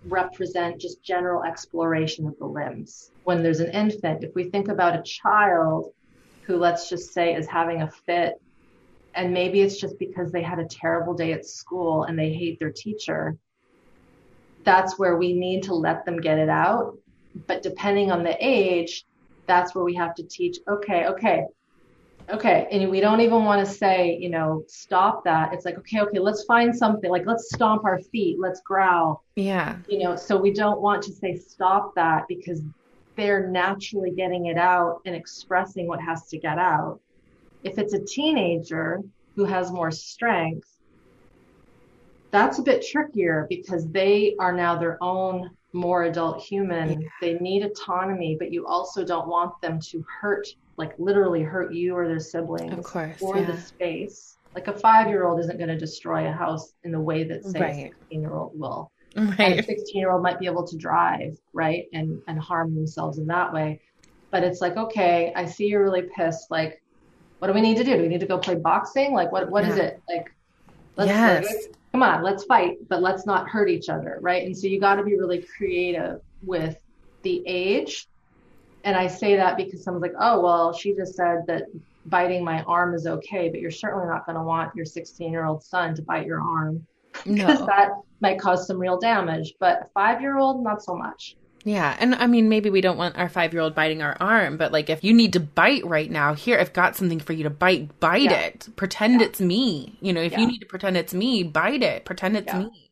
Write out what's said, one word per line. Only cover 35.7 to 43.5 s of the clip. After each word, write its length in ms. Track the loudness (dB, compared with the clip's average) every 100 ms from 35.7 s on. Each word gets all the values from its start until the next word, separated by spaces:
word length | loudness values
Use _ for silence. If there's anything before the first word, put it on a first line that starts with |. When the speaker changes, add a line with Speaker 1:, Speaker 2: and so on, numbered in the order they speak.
| -6 -6
Speaker 1:
what 120 | -6
has 280 | -6 -8 -8
to 100 | -8
get 200 | -4 0
out. 420 | 2 2 -2 -8 _ _ _ _ _ _
If 140 | -10 -4
it's 160 | -2
a 100 | -2
teenager 1000 | -4 -2 0 2 2 -2 -4 -6 -4 -6 -10 _ _ -4
who 80 |
has 280 | -2 0 -4
more 180 | -4 -4
strength, 800 | -4 -12 -4 0 0 0 -4 -12 _ _ _ _ _ _ _ _ _ _ _ _ _ _ _ _
that's 280 | 2 4 2
a 40 |
bit 220 | 2 2 2
trickier 600 | -2 -2 0 0 0
because 400 | -2